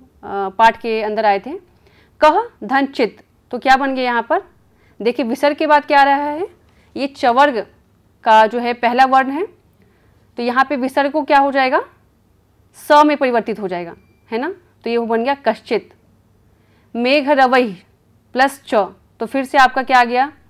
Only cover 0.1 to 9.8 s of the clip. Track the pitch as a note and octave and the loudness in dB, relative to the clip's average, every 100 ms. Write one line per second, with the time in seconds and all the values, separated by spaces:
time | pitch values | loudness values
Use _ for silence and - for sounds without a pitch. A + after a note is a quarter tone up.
0.1 | _ G3+ G3 G3 F#3+ A3+ A3+ A#3 A3 G#3+ | _ -12 -8 -6 2 2 2 -4 -4 -4
1.1 | G#3+ G#3+ G3 B3 F#4+ _ _ _ _ _ | -2 0 0 -4 -14 _ _ _ _ _
2.1 | - D4+ F4+ A#4 - G#3+ C4+ C4+ C#4 G#3+ | 0 2 2 -4 -10 -4 -2 -2 -2 -4
3.1 | - _ _ - B3 C4 C4 C4+ C4 B3 | -6 _ _ -14 -4 0 2 0 -4 -2
4.1 | A#3+ A#3 F4 - _ _ _ _ - G#3+ | -2 -2 -4 -6 _ _ _ _ -6 -4
5.1 | A#3+ A#3 C4 D4 D4 D#4 D4 D4 C#4+ C#4 | -2 -4 -2 -2 0 2 2 2 2 4
6.1 | C#4 D4 D4+ G4+ _ _ _ _ - C4+ | 2 -2 -6 -10 _ _ _ _ -8 -8
7.1 | - B3+ A#3+ D4 A3+ - _ _ _ _ | -2 0 2 2 0 -8 _ _ _ _
8.1 | _ A#3 A3 A3 A#3+ A#3+ A#3+ A#3 B3 C4 | _ 2 4 4 0 -4 -2 -2 2 2
9.1 | C4 C4 C#4+ G#4 _ _ _ | 2 0 -4 -8 _ _ _